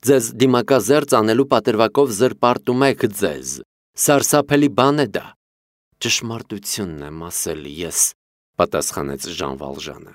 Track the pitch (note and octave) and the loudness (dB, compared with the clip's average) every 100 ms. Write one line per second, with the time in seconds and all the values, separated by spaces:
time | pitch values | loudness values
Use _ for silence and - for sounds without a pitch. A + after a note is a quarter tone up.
0 | - C#3 A#2 A#2+ C3 B2 G#2+ C3 G2 D3 | 4 2 2 0 2 2 4 2 4 2
1 | D3+ B2+ G#2+ A2+ C#3 B2 G#2+ G#2+ A2+ C3+ | 4 2 4 2 4 2 2 2 2 4
2 | C#3 G2 B2+ G#2+ B2 A#2+ - B2+ C3+ C3 | 2 2 0 2 0 2 -2 2 2 2
3 | A#2 G2+ F2+ C#2 C2 C2+ - _ _ - | -2 -2 -4 -4 -10 -14 -16 _ _ -4
4 | - C#3+ - D3 C#3+ C#3+ C#3+ G2 C3 D3 | 0 2 2 0 2 2 2 2 2 2
5 | B2 E2+ - _ _ _ _ _ _ _ | -2 -4 -10 _ _ _ _ _ _ _
6 | A#2+ - A#2 A2+ - G#2 G2+ - F#2+ D#2 | -4 -4 -4 -10 -10 -12 -8 -8 -6 -8
7 | D2 D#2 E2+ - F2 D#2 C#2+ D2+ E2 - | -12 -12 -10 -8 -6 -8 -10 -10 -6 -2
8 | - - _ _ _ _ F2 D#2+ D2 - | -2 -4 _ _ _ _ 0 0 -4 -4
9 | C#2+ C#2 - E2+ D2+ C2+ C#2+ C#2+ D2+ C#2+ | -6 -8 -10 -8 -8 -8 -12 -12 -14 -16
10 | - | -20